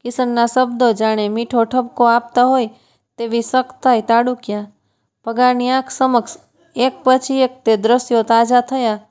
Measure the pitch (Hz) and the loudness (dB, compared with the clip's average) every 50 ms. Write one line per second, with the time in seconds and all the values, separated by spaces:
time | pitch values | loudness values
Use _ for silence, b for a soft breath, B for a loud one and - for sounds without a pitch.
0 | _ 240 240 - 254 240 240 240 233 233 - 254 254 240 240 233 254 240 220 202 | _ -8 -4 -4 -4 -2 0 0 0 0 2 0 0 0 0 0 2 2 2 2
1 | 220 220 220 214 214 208 208 226 233 226 - 240 226 226 247 254 240 233 - - | 0 -2 0 0 -2 -2 -2 -4 -6 -2 0 -2 0 0 0 -4 -4 -4 -2 0
2 | 247 233 233 240 240 240 - 240 247 254 262 262 240 220 220 b b b b b | 2 2 2 2 0 -2 0 2 2 2 2 0 -2 -4 -8 b b b b b
3 | b b _ - 233 226 220 233 226 - - 254 254 - - _ - 262 247 220 | b b _ -10 -8 -4 -4 -4 -4 0 -2 -2 -2 -4 -10 _ 0 2 2 2
4 | 214 - 226 233 240 254 254 247 - - 208 208 208 208 _ _ _ _ _ _ | 2 2 2 2 2 0 -4 -6 -8 -8 -8 -8 -8 -12 _ _ _ _ _ _
5 | _ _ _ _ _ 233 233 226 247 247 247 247 247 247 254 262 262 262 - - | _ _ _ _ _ -8 -2 0 2 2 2 0 0 0 -2 -2 -4 -6 -4 -2
6 | 262 262 254 240 220 - - - _ _ _ _ _ _ _ 262 - 240 240 - | 0 2 2 0 -2 -2 -14 -18 _ _ _ _ _ _ _ -2 -2 -2 -2 -2
7 | - 254 254 254 254 - 269 262 262 254 262 - _ - 220 208 196 220 240 247 | 0 2 2 2 0 -2 0 0 0 -2 -2 -4 _ 0 0 2 2 2 2 0
8 | 240 - 247 233 220 - 233 226 233 226 247 247 247 - 262 269 254 226 208 208 | 0 0 0 0 2 2 2 2 2 4 2 0 0 0 -6 -4 -2 -2 -4 -4
9 | - _ | -10 _